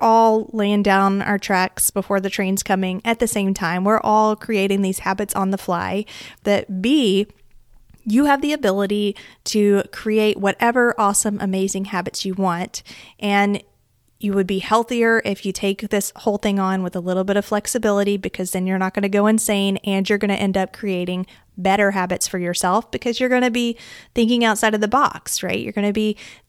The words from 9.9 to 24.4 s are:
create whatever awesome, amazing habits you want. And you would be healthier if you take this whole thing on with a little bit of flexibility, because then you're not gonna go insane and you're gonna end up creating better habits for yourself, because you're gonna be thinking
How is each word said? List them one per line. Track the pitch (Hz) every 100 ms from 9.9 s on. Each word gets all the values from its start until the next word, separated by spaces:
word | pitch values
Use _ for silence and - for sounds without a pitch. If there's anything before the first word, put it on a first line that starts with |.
create | - 220 214 214 202
whatever | 196 - 233 254 240 -
awesome, | 202 202 214 202
amazing | 196 190 190 190 196
habits | 185 185 -
you | 190
want. | 190 190 170 185 - - - - _
And | 208 202 202 202 - _ _ _ _ _
you | 202
would | 196 190
be | 190
healthier | - 233 226 240 226 226 202
if | 196
you | 196
take | 185 196 196 214
this | 202 - -
whole | - 202
thing | 208 196
on | 190 190
with | 180 185
a |
little | 175 180
bit | 190 202
of |
flexibility, | - 208 - 247 220 202 202 202
because | 190 - 185
then | 185 185
you're | 190
not | 190
gonna | 208 202
go | 202 208
insane | 220 - 202 196 190
and | 202 196 190
you're | 208
gonna | 208
end | 196 196 190
up | 180
creating | - 208 180 180 180 185 - _ -
better | 185 202 202
habits | 196 180 185 -
for | 185
yourself, | 175 175 180 202 -
because | - 240 226
you're | 254
gonna | 247 247
be | 240 233 226 - - -
thinking | - 226 240